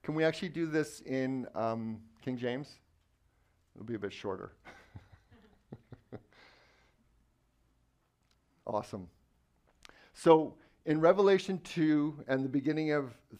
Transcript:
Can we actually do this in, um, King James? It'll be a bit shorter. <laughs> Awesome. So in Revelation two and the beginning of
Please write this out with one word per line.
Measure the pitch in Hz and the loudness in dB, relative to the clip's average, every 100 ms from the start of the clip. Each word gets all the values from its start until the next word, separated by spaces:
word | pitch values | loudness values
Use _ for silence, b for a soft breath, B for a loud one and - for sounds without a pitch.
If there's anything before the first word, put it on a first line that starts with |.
Can | - | -4
we | 156 | 0
actually | 160 160 185 | 0 0 -6
do | 151 165 | -4 0
this | 156 147 - | 0 -2 -8
in, | - 131 131 131 120 - | -6 -2 -2 -4 -6 -4
um, | 113 113 113 110 - _ | -2 -2 -6 -8 -14 _
King | - 127 | -8 -4
James? | 120 127 151 - _ _ _ _ _ _ _ _ _ | -4 -4 -8 -18 _ _ _ _ _ _ _ _ _
It'll | - 110 | -16 -8
be | |
a | 113 | -6
bit | 98 | -6
shorter. | - 104 95 95 - | -6 -8 -8 -10 -16
<laughs> | - - - - _ - _ - - _ _ - _ - _ 104 _ b b b b b b b _ _ _ _ _ _ _ _ _ _ _ _ _ _ _ _ - | -20 -20 -20 -20 _ -20 _ -20 -20 _ _ -20 _ -20 _ -18 _ b b b b b b b _ _ _ _ _ _ _ _ _ _ _ _ _ _ _ _ -6
Awesome. | 101 - 104 85 _ _ _ _ _ _ _ - b b | -6 -6 -12 -14 _ _ _ _ _ _ _ -20 b b
So | - 170 160 160 - b b - | 0 6 6 6 -8 b b -2
in | 156 | 4
Revelation | 165 185 196 190 196 185 | 6 6 6 4 2 -6
two | - 175 156 151 147 143 - | -6 0 2 4 0 -6 -2
and | 131 | -2
the | 135 | 0
beginning | 139 131 156 156 | 0 0 -2 0
of | 147 131 110 _ | -2 -2 -12 _